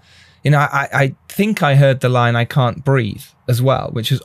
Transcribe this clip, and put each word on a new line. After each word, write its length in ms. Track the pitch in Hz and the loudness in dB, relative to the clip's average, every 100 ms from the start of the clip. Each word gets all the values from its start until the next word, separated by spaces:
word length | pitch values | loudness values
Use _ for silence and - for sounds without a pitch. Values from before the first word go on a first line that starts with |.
| _ - - _ | _ -20 -20 _
You 60 | 156 | 0
know, 80 | 147 | 2
I, 280 | 143 139 139 | 2 -2 -2
I 200 | 135 139 - _ | 0 -2 -4 _
think 340 | - 208 202 | -4 -2 0
I 120 | 147 | 2
heard 260 | 135 139 131 | 4 4 2
the 80 | 123 | 0
line, 280 | 123 120 117 | 0 0 0
"I 100 | 117 | -2
can't 360 | 143 123 - | 0 -2 -2
breathe," 420 | 135 135 104 98 - _ - | -2 0 -2 -8 -16 _ -4
as 120 | 120 | 0
well, 300 | 131 127 - | 0 0 -4
which 180 | - 110 | -6 -4
is 120 | 131 | -4